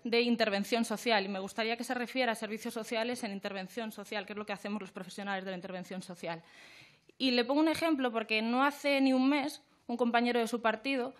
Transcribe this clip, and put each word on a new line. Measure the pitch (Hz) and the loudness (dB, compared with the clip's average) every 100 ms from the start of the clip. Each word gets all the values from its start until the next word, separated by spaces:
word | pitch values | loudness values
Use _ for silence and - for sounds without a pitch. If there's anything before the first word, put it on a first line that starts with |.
de | 240 233 | 0 2
intervención | 240 233 220 196 202 233 226 | 4 4 2 2 0 0 0
social, | 208 240 220 190 | -2 2 2 2
y | |
me | 190 | -4
gustaría | 196 - 220 233 | -6 -4 -2 -2
que | |
se | 240 | -4
refiera | 247 240 262 247 | -4 -4 0 0
a | |
servicios | 220 214 214 233 | 0 -4 -6 -6
sociales | 226 214 226 226 247 | -8 -6 -4 -4 -4
en | 220 | -6
intervención | 196 202 196 185 - 220 | -6 -6 -8 -8 -8 -8
social, | 214 202 214 | -10 -8 -8
que | 208 | -6
es | 208 | -8
lo | 214 | -6
que | |
hacemos | 196 208 208 | -6 -6 -6
los | 190 | -8
profesionales | - 180 - 202 196 | -12 -12 -10 -6 -4
de | 185 | -4
la | 185 | -8
intervención | 185 185 180 190 | -8 -10 -8 -10
social. | - 175 165 165 - - - - - _ _ - | -10 -10 -8 -8 -10 -20 -20 -20 -20 _ _ -2
Y | 262 | 2
le | 247 | 4
pongo | 240 285 | 4 4
un | 320 | 4
ejemplo, | 311 330 294 254 | 4 2 2 2
porque | 220 220 220 | 0 0 0
no | 226 247 | 2 2
hace | 277 285 285 277 | 2 2 2 4
ni | 269 | 6
un | 262 262 | 6 6
mes | 294 277 - _ _ - | 4 0 -6 _ _ -6
un | 240 | 0
compañero | 240 233 240 240 | 2 4 4 2
de | 226 | 2
su | 233 | 0
partido | 226 214 269 269 240 - | 0 0 0 -2 -2 -6